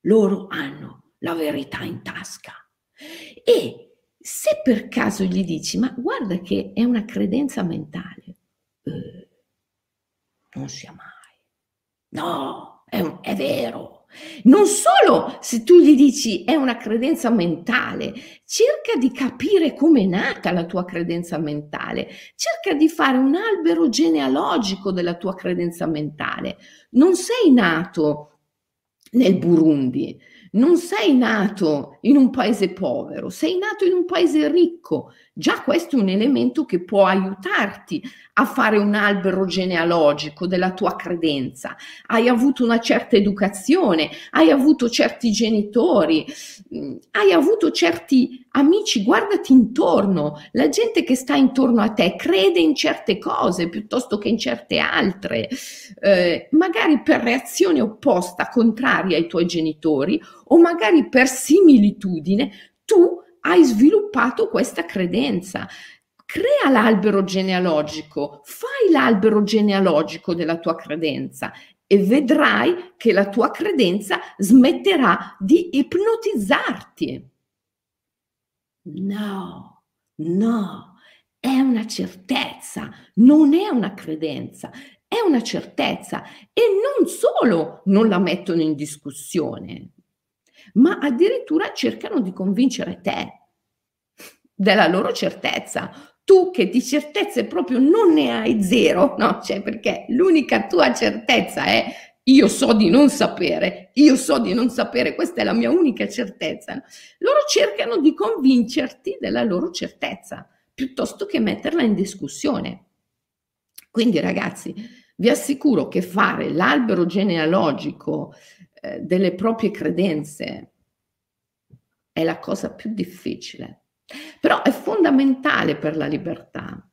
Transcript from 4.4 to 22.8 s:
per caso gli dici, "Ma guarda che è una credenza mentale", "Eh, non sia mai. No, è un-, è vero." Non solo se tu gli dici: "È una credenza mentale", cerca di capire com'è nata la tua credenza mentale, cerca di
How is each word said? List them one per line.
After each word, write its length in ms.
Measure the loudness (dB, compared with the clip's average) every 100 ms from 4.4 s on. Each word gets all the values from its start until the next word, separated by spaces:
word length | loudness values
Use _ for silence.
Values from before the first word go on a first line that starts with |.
| -4 -2
per 240 | 0 -2 -2
caso 380 | -4 -4 -2
gli 200 | -4 -2
dici, 320 | -4 -6 -6 -4
"Ma 140 | -4
guarda 480 | -4 -6 -6 -6 -8
che 300 | -4 -6 -6
è 120 | -2
una 200 | -2 -2
credenza 600 | -4 -6 -2 -2 -4 -4
mentale", 720 | -6 -6 -10 -14 -14 -20 -20 -20 _ _ _ _
"Eh, 460 | -12 -12 -14 -18 -20 _ _ _ _ _ _ _ _ _ _ _ _
non 160 | -14 -14
sia 240 | -16 -20
mai. 140 | -20 -20 -20 _ _ _ _ _ _ _ _ _
No, 720 | -10 -8 -6 -8 -12 -18 _ _
è 140 | -4
un-, 180 | -4 -6
è 120 | -8
vero." 640 | -6 -4 -4 -6 -10 -18 -20 _ -20 -20 2
Non 220 | 6 6 6
solo 720 | 2 4 6 6 4 -2 -12
se 220 | -6 -6
tu 140 | 4 6
gli 140 | 8
dici: 500 | 6 6 4 -6 -4
"È 100 | -2
una 220 | -2 -2 -4
credenza 540 | -4 -4 -2 -2 0
mentale", 840 | 0 0 -4 -4 -4 -4 -8 -8 -10 -20 -20 _
cerca 520 | 2 2 2 -2 0
di 120 | 0
capire 640 | -2 -6 -4 0 2 2
com'è 300 | 2 4 4 4
nata 440 | -2 -4 -6 -4
la 120 | -4
tua 200 | -4 -6
credenza 540 | -6 -8 -6 -6 -6 -6
mentale, 680 | -6 -8 -10 -10 -8 -8 -10 -14 -20
cerca 400 | -10 -8 -6 -4
di 120 | 0